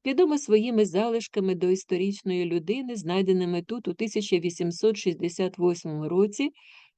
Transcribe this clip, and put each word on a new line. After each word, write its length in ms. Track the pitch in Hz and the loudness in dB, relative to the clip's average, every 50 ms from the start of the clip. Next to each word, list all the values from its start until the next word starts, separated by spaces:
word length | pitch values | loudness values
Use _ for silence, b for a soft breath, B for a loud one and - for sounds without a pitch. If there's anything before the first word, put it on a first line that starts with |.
| - | -6
відома 320 | - - 262 370 311 302 285 | -2 2 4 4 4 2 0
своїми 480 | - - 214 214 214 247 240 214 214 | 0 2 2 2 4 2 2 2 2
залишками 680 | 185 160 185 220 233 233 233 220 - - 214 190 190 185 | 2 2 0 0 0 0 -2 -4 -4 -4 -2 0 0 0
доісторичної 920 | 170 180 180 185 185 - - 185 175 185 202 202 - - 196 180 180 180 | 0 2 0 0 0 0 -2 -2 0 0 0 -2 -2 -4 -2 -2 0 0
людини, 520 | 170 165 175 156 165 220 262 262 247 240 | 0 -2 -2 -2 -2 -4 -4 -4 -6 -8
знайденими 680 | 214 160 160 175 190 196 185 190 185 180 175 175 175 170 | -6 -4 -2 0 2 2 4 4 2 2 0 0 -2 -4
тут 260 | - 226 240 - 190 | -4 -6 -6 -6 -6
у 60 | 175 | -4
тисяча 440 | - 220 214 - 220 208 - 190 175 | -4 -4 -2 -2 -2 -2 2 0 0
вісімсот 580 | 165 175 175 - 175 170 170 - - 220 220 | 0 0 -4 -2 -4 -4 -2 0 2 2 2
шістдесят 640 | 202 - 190 165 - - 170 - - - 180 - - | 2 0 -2 -2 -2 -2 -4 -2 -2 -4 -2 -2 0
восьмому 500 | 175 175 175 175 - 165 156 151 156 151 | 2 2 2 0 -4 -6 -6 -4 -4 0
році 440 | 170 185 202 214 208 - 277 294 b b b b b b b b b | 2 2 2 2 2 -2 -4 -4 b b b b b b b b b